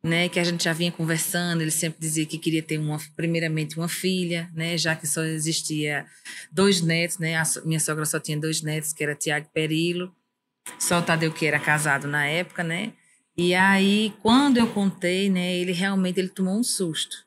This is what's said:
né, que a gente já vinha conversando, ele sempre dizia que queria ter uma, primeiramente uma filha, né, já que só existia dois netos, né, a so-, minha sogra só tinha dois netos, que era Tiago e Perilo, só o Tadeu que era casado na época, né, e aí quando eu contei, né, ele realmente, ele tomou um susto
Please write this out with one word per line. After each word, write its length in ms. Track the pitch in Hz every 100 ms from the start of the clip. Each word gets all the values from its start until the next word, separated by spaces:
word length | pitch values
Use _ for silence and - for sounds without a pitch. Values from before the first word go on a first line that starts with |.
né, 260 | 160 165 175
que 100 | 175
a 60 |
gente 180 | 175 170
já 80 | 175
vinha 200 | 160 175
conversando, 680 | 170 160 160 - 175 175 170
ele 80 | 156
sempre 280 | 156 165 156
dizia 280 | 160 156 156
que 100 | 165
queria 260 | 165 160
ter 140 | 160 156
uma, 200 | 151 151 - -
primeiramente 600 | 165 165 165 156 151 156
uma 100 | 170
filha, 600 | - 180 185 175 170 170
né, 220 | 160 165 170
já 180 | 160
que 120 | 160 156
só 160 | -
existia 800 | 160 160 156 160 - 151 151 143 143 - - - -
dois 300 | 156 196 185
netos, 340 | 165 165 175 -
né, 180 | 160 165
a 80 | 156
so-, 200 | - 160
minha 140 | 160
sogra 240 | 156 156
só 160 | 151 156
tinha 160 | - 151
dois 220 | 160 156
netos, 320 | 156 156 151
que 100 | -
era 120 | 147
Tiago 320 | 143 - 151 151
e 60 |
Perilo, 600 | 160 156 156 170 175 180 _ _ _ _ _ - -
só 200 | - 175
o 40 |
Tadeu 300 | 170 165 160
que 140 | 156 156
era 120 | 147
casado 480 | - 151 151 139 143
na 200 | 147 143
época, 360 | 160 180 -
né, 300 | 170 170 220 - _ _ _
e 200 | - 175
aí 580 | 180 190 196 196 208 214 -
quando 380 | 214 247 285 247
eu 80 | 233
contei, 640 | 208 196 - 175 185 202
né, 260 | 185 180 180
ele 160 | 180
realmente, 480 | 175 196 196 185 185
ele 80 | 185
tomou 300 | - 185 202
um 40 |
susto 640 | 247 - 175 156 - -